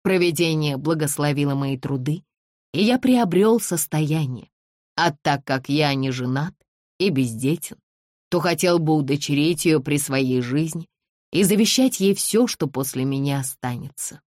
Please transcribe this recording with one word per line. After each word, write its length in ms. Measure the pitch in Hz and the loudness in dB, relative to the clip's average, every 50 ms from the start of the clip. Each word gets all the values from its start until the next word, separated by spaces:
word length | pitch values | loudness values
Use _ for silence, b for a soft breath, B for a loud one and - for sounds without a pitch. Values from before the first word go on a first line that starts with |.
Провидение 760 | _ 190 190 185 175 175 160 170 170 165 160 156 151 147 139 | _ 2 2 4 2 2 2 2 0 0 2 0 0 0 -2
благословило 760 | 131 139 156 165 156 151 143 143 - 143 147 143 139 143 143 139 | -2 -2 -2 0 0 0 -2 -2 0 0 0 2 0 0 0 0
мои 240 | 139 139 135 139 | 0 -2 -2 -4
труды, 460 | 131 - 139 139 131 127 143 151 190 _ _ _ _ _ _ _ _ _ _ - | -4 -4 -4 -4 -4 -2 -4 -4 -4 _ _ _ _ _ _ _ _ _ _ -2
и 80 | 170 | 0
я 160 | 208 220 247 | 2 2 2
приобрел 640 | 254 - 262 254 240 233 180 170 180 202 220 226 233 | 2 2 2 2 4 2 2 4 4 4 6 4 2
состояние. 880 | - - 175 160 - - - 151 156 143 151 160 151 127 127 110 - _ _ _ _ _ _ _ _ _ _ | 2 -2 -4 -4 -4 -2 -2 -2 0 0 0 0 -2 -4 -6 -10 -14 _ _ _ _ _ _ _ _ _ _
А 160 | - 165 175 | 0 0 0
так 320 | 156 _ _ 156 143 139 - | 0 _ _ 0 0 0 -2
как 240 | - 135 131 131 | -4 -4 -4 -2
я 260 | - 143 151 151 143 139 | -2 0 2 2 2 2
не 160 | 135 135 135 | 0 0 -2
женат 440 | 127 127 127 123 127 135 151 185 - _ _ _ _ _ _ _ _ | -2 -2 -4 -2 -2 -2 -4 -6 -10 _ _ _ _ _ _ _ _
и 120 | _ - - | _ 0 0
бездетен, 680 | - 135 131 117 113 110 123 135 160 175 - - - _ _ _ _ _ _ _ _ _ _ _ | 2 0 0 -2 -2 -2 -2 -2 -2 -2 -6 -14 -16 _ _ _ _ _ _ _ _ _ _ _
то 100 | - 175 | -2 0
хотел 400 | 151 180 170 156 185 180 175 175 | 2 0 0 2 2 2 2 2
бы 160 | 160 151 160 | 2 2 2
удочерить 680 | 156 143 131 139 143 - - 147 139 147 165 180 151 - | 2 2 0 -2 -2 -2 -2 0 0 2 0 0 0 2
ее 160 | 165 156 151 | 2 2 2
при 160 | 135 147 147 | 2 0 -2
своей 420 | 147 143 - 135 135 135 127 127 127 | -2 -2 -2 0 0 0 2 0 0
жизни 480 | 123 120 131 147 160 160 - 170 165 _ _ _ _ _ _ _ _ _ - | 0 0 -2 -2 -2 -2 -6 -10 -12 _ _ _ _ _ _ _ _ _ 0
и 100 | 165 202 | 0 2
завещать 560 | 170 208 202 226 - - - 262 262 - - | 2 4 2 2 2 4 2 2 2 2 2
ей 160 | 190 196 196 | 2 2 2
все, 320 | - - - - 220 247 | 0 -2 0 2 2 2
что 200 | 226 - _ 165 | 2 0 _ -4
после 360 | 143 - 131 139 - - 127 131 | -4 -2 -4 -6 -4 -4 -4 -2
меня 380 | 135 139 135 139 143 139 139 | -2 -2 -2 -2 -2 -2 -2
останется. 800 | 131 131 - _ - 123 120 120 120 139 - - - - - - _ _ | -4 -6 -10 _ -8 -8 -8 -8 -10 -14 -12 -12 -12 -12 -12 -16 _ _